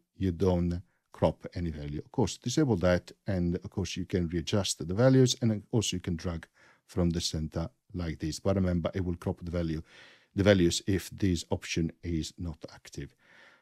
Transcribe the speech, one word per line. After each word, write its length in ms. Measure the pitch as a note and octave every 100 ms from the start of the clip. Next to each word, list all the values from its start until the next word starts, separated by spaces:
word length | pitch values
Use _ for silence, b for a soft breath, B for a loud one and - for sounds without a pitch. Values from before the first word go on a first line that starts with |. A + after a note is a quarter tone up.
| _ -
you 140 | F#2+
don't 500 | E2+ F#2+ F2 F2 F2 - _ _
crop 320 | - E2+ - - -
any 140 | E2+
value. 320 | D2 C#2+ D2
Of 80 | -
course, 260 | - G#2 -
disable 400 | B2+ B2+ D3 G2
that, 340 | F2+ F2+ - - -
and 280 | F#2+ F2 F2
of 60 | -
course, 260 | - F2 -
you 100 | F2+
can 220 | F#2 E2+
readjust 580 | E2+ D#2+ G#2+ - - E2
the 80 |
values, 420 | F#2+ C3 C3 B2+ -
and 220 | A2+ G#2+ -
also 240 | A#2+ G2+ F2+
you 60 |
can 140 | - E2+
drag 320 | F#2 E2 - b b b -
from 260 | - F2
the 100 | E2+
center 480 | - E2 D#2 - E2 _ _
like 260 | F2+ E2+ D#2
this. 200 | D#2+ D2+
But 160 | G2 F#2+
remember, 360 | F#2 F2 D#2+
it 120 | F#2+ F2+
will 100 | E2+
crop 240 | - F2+
the 100 | F2
value, 300 | F2 E2 D#2 - b b b b G2+
the 80 |
values 380 | G2 G2 E2+ - -
if 220 | F#2 -
this 340 | - G2 E2+ -
option 420 | F#2+ - - E2 -
is 300 | E2+ E2 D2+ -
not 200 | F2 D2+ -
active. 400 | - - - C#2 _ b b b b